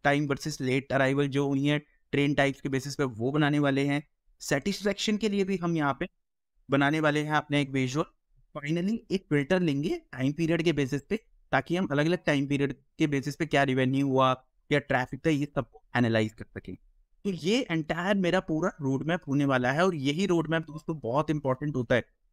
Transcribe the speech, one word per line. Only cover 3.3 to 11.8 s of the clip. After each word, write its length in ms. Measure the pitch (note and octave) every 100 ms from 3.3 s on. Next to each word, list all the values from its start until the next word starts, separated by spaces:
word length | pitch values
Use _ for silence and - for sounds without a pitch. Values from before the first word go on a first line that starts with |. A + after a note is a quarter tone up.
बनाने 280 | D3+ D3 D3
वाले 260 | C#3+ C3+ C#3+
हैं। 220 | C#3+ - _ _ _
सेटिस्फेक्शन 800 | - C#3+ G3+ F#3+ G3 G3 - G#3
के 120 | G#3+
लिए 140 | G3+
भी 140 | F#3+ F#3+
हम 200 | F3 E3
यहाँ 200 | C#3+ C3+
पे 80 | F3+ _ _ _ _ _ -
बनाने 300 | C#3 C#3+ D#3
वाले 240 | D3+ D3
हैं 80 | D3+
अपने 300 | D3+ C#3+ C#3+
एक 80 | C#3
विजुअल। 360 | C3+ B2+ C#3+ F3+ _ _ _ _ D3+
Finally 400 | C#3+ E3+ F#3+ A3+ -
एक 140 | F#3+ -
फिल्टर 300 | C#3+ C#3 F#3
लेंगे 420 | E3+ C#3 D#3+ F4 -
टाइम 220 | B2+ C3
पीरियड 300 | D3+ E3 E3+
के 100 | E3
बेसिस 280 | D3 C3 C#3+
पे, 220 | - G#3 _ _ _
ताकि 240 | C3+ -
हम 120 | E3+